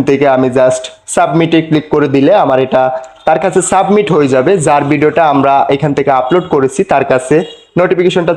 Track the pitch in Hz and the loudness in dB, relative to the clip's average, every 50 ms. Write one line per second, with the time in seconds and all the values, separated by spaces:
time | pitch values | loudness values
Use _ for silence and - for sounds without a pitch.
0 | 131 135 139 127 143 139 131 127 131 127 120 131 127 127 127 - - - - - | 0 0 0 0 2 2 2 2 0 0 0 2 2 2 0 -2 -6 -12 -18 -18
1 | _ - - 190 175 165 151 165 165 160 165 160 156 160 156 151 139 - - 151 | _ -6 -2 -2 0 0 0 0 0 0 0 0 0 0 -2 -2 -2 -2 -2 0
2 | 143 143 135 139 135 156 196 202 160 139 131 131 135 131 - 131 131 131 127 - | 0 0 2 2 2 4 2 2 2 2 0 0 0 0 0 0 0 0 -2 -6
3 | - - - - - 156 160 160 196 190 156 190 170 - 190 185 196 180 202 208 | -10 -14 -16 -8 -2 -2 -2 0 0 -2 -2 -2 -2 0 0 0 0 2 2 0
4 | 208 202 160 151 147 131 131 131 127 165 202 185 143 156 143 147 139 139 151 147 | 0 0 0 0 2 2 2 0 2 2 0 0 0 0 0 0 0 0 -2 0
5 | 147 151 147 170 165 151 139 139 135 139 139 135 131 - 139 139 156 151 139 143 | 0 0 0 2 0 2 2 2 2 2 2 2 0 0 -2 -2 -2 -2 -2 -2
6 | 139 143 131 131 127 - 175 180 160 - 165 143 135 127 - - - - 160 139 | 0 0 0 0 0 0 -2 -2 -2 0 -2 0 0 0 -2 -2 -2 0 0 0
7 | 131 - 131 127 - - 147 165 185 - - - - _ - 175 180 180 185 165 | 0 0 -2 -2 0 0 0 0 0 -2 -10 -20 -16 _ -2 -2 0 0 0 0
8 | 180 180 - 190 165 170 170 | 0 0 0 -2 -2 -2 -2